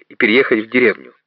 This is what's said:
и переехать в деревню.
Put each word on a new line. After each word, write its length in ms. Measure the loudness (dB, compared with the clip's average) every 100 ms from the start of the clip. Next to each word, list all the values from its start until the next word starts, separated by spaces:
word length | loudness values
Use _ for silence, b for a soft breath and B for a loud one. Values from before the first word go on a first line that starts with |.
| _
и 60 |
переехать 500 | -4 0 0 0 -2
в 60 | -2
деревню. 420 | 0 0 -2 -10 _